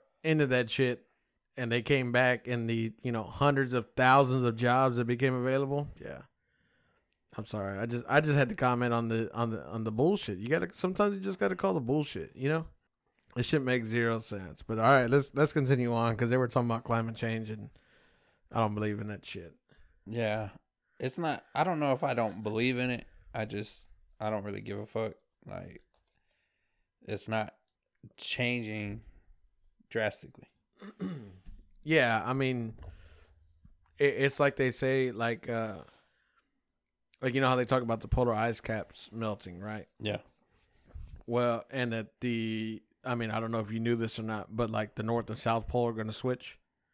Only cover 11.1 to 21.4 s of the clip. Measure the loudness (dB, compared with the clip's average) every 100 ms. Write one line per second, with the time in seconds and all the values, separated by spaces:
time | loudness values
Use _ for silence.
11.1 | 0 -6 0 0 0 0 0 0 0 -2
12.1 | -6 -10 -4 -2 -2 -4 -16 _ _ _
13.1 | _ _ -4 2 2 2 0 2 2 2
14.1 | 0 -2 -8 -10 -14 -6 4 6 8 6
15.1 | 4 2 2 2 4 4 4 4 2 2
16.1 | 2 2 2 2 2 2 -2 0 0 0
17.1 | -4 -4 -4 -6 -10 -12 -18 _ _ _
18.1 | _ _ _ _ -2 0 0 -2 -4 -6
19.1 | -10 -12 -12 -14 _ _ -20 -20 _ -10
20.1 | -2 -2 -2 -4 -10 _ _ _ -8 -6
21.1 | -2 -2 -4